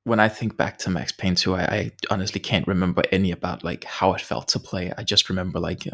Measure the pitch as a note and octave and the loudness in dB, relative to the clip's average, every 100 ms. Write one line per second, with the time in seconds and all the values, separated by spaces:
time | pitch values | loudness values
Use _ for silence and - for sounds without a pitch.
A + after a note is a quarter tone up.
0 | - A2+ G#2+ - A2 - - - - F2 | 2 6 6 4 -2 0 -2 -2 -2 -2
1 | C2 - F#2 F2 F#2 F#2 F2+ G#2 - - | -2 -2 2 2 2 2 2 0 -2 -4
2 | - G2+ F#2+ - - F#2+ - F#2 F2+ F2 | -2 -2 -2 -4 0 0 2 2 2 2
3 | E2+ F#2+ F#2+ E2+ F2+ - D#2 - - - | 2 2 0 0 -4 -4 -6 -6 -8 0
4 | F#2+ F2+ - - - - - G2 F2+ - | 2 2 -2 -4 -2 -2 -4 -4 -4 -4
5 | G2 G2+ - F#2 F#2 - F2 - - | -2 -2 -2 -2 -2 -2 -4 -4 -6